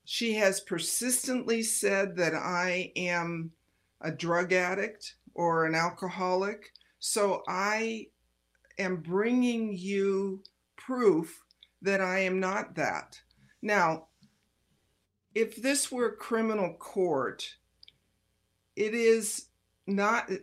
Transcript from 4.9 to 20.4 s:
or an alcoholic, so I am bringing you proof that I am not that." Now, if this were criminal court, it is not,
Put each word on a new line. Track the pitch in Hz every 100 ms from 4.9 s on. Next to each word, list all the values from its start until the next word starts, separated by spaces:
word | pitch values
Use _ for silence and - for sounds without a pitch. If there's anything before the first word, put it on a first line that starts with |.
| - - - -
or | - 170 165 160
an |
alcoholic, | 160 170 170 180 180 185 185 196 214 - - _ -
so | - - 302 - -
I | 180 202 214 226 226 - _ _ _ _ _ _ -
am | 190 180
bringing | 160 190 220 247 247 233 220
you | 190 185 196 196 196 196 190 - _ _ -
proof | - 254 220 160 165 - _ _ - _
that | 190 196
I | 185 190
am | 190 185
not | 185 208 - -
that." | 143 82 - - _ _ - -
Now, | 214 208 165 160 - _ _ _ _ _ _ _ _ _ _ _ _
if | 214 220 220
this | 254 277 -
were | 247 233
criminal | 226 - 226 220 214 180
court, | - - 202 180 139 117 92 - - _ _ - _ _ _ _ _ _ _ _ -
it | 214
is | 233 226 226 202 - - _ _ _ -
not, | 202 208 233 - 185